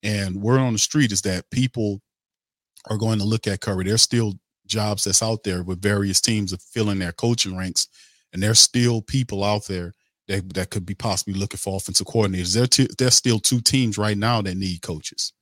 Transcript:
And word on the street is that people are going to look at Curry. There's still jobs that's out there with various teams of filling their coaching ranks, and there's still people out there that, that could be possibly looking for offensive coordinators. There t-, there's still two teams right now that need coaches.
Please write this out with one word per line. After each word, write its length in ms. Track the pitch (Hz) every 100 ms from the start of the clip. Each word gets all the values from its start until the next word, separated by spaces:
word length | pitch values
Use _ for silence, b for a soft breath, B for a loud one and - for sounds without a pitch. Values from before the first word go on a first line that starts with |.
And 380 | 107 104 98 92
word 200 | 104 131
on 140 | 131
the 40 | 110
street 320 | - 151 127
is 120 | 101
that 280 | 101 92 -
people 500 | - 127 123 107 101 _ _ _ _ _ _ _ _ -
are 100 | 107
going 200 | 110 110
to 60 |
look 220 | 101 113 -
at 140 | 95
Curry. 240 | - 95
There's 180 | 92 113
still 320 | - 120 107 95 _ _ _
jobs 380 | 107 104 104
that's 180 | - 95
out 200 | 113 110
there 200 | 104 90
with 200 | 90 90
various 380 | 101 101 101 92
teams 320 | - 110 98
of 100 | 90
filling 360 | - 117 104 98
their 140 | 90
coaching 440 | 85 117 117 95 92
ranks, 320 | 92 85 - b b b b
and 100 | 90
there's 180 | 101 113
still 420 | - 123 120 117
people 400 | 107 135 123 98
out 240 | 101 104 -
there 280 | 95 87 - _ _ -
that, 260 | 98 92
that 160 | 95 92
could 160 | 104 90
be 80 |
possibly 400 | 98 113 101 -
looking 240 | 98 98 -
for 180 | - 95
offensive 300 | - 92 95
coordinators. 480 | 117 101 92 90
There 120 | 101 127
t-, 220 | - 131 -
there's 180 | 127 -
still 240 | 127 110
two 200 | - 123
teams 380 | 117 135 120 104
right 180 | 104 104
now 240 | 110 117
that 140 | 98 92
need 240 | 95 87
coaches. 520 | - 80 - - - _